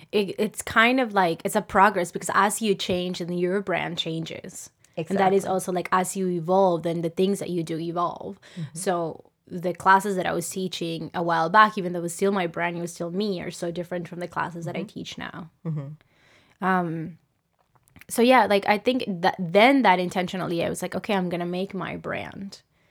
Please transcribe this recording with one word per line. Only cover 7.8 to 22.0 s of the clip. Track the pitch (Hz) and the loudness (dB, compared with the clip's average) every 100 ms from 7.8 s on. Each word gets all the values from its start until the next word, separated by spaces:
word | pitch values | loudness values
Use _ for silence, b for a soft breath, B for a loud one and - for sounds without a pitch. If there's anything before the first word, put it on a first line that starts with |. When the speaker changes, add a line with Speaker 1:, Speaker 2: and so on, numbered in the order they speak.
| 170 170 175 - - 196 B B | -4 -2 -2 -4 -12 -14 B B
Speaker 2:
Mm-hmm. | 151 | -12
Speaker 1:
So | 160 196 175 165 - - _ _ | -6 -2 0 -2 -6 -16 _ _
the | 180 175 | -6 -6
classes | 175 190 190 208 185 | 0 6 6 4 -2
that | |
I | 170 | 0
was | 170 165 | -2 -4
teaching | 190 185 - 170 165 160 | -6 -6 -4 -6 -6 -6
a | - | -4
while | 170 165 165 | 0 2 4
back, | 180 214 208 | 6 6 4
even | 180 | -4
though | 175 | -4
it | 170 | -6
was | |
still | 170 196 | -2 0
my | 202 175 | 0 -2
brand, | 165 170 170 | -2 -4 -4
it | |
was | 170 | -8
still | - 170 | -8 -6
me, | 180 208 180 | -2 -2 -4
are | 160 | -6
so | 170 175 | -6 -6
different | 170 175 180 180 | -6 -6 -6 -8
from | 175 | -10
the | 175 | -8
classes | 165 160 170 | -6 -6 -6
that | 165 | -8
I | 180 | -8
Speaker 2:
Mm-hmm. | 202 | -8
Speaker 1:
teach | - - - | -10 -14 -12
now. | - - 165 _ 170 | -12 -12 -16 _ -6
Speaker 2:
Mm-hmm. | 151 139 151 _ _ _ _ _ _ | -6 -8 -14 _ _ _ _ _ _
Speaker 1:
Um, | 185 185 175 165 160 160 _ _ _ _ _ _ _ _ - | 0 0 0 -4 -8 -12 _ _ _ _ _ _ _ _ -6
so | - | 2
yeah, | 233 254 196 | 6 6 6
like, | 202 - | 4 4
I | 208 | 2
think | 247 254 - | 2 0 -2
that | 180 170 - | 0 0 0
then | 175 190 233 277 | 2 6 8 8
that | 220 185 | 6 4
intentionally, | 180 190 180 190 170 170 | 2 -2 -4 -4 -4 -2
I | 165 | -2
was | 165 | -4
like, | 180 | -6
"Okay, | 190 - | -6 -2
I'm | 196 180 | -2 0
gonna | 170 | -4
make | 175 180 190 | -4 -4 -4
my | 190 165 | -6 -8
brand." | 165 | -8